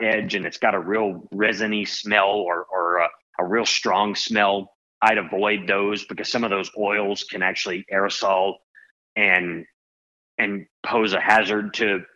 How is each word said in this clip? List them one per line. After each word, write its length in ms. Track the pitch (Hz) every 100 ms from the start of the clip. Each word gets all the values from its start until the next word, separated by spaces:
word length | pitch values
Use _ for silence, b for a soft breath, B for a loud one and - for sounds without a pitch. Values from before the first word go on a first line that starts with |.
edge 320 | 113 110 104
and 120 | 104 90
it's 100 | -
got 160 | 113
a 60 | 98
real 480 | 85 107 107 90 -
resiny 540 | 98 110 104 107 107 98
smell 440 | - 107 104 98
or, 360 | 104 90 85 -
or 260 | 92 87 87
a, 100 | 85 - _ -
a 60 | 90
real 200 | 113 -
strong 500 | - 113 95 104 95
smell, 560 | - 107 101 101 98 _ _ -
I'd 140 | 110 107
avoid 480 | 87 95 104 107 92
those 380 | 98 101 104 -
because 260 | 101 104
some 120 | 123
of 60 | 113
those 220 | 98 90 -
oils 460 | 101 104 101 101
can 200 | - 101
actually 420 | 92 95 98 92 -
aerosol 600 | 98 98 - 101 95 95 92 _ _ b b _ -
and, 500 | 101 90 87 82 82 _ _ _ _ _ _ -
and 260 | 104 101 85 _
pose 300 | - 120 110
a 60 | 92
hazard 540 | 101 110 98 107 104 -
to, 240 | 110 95 -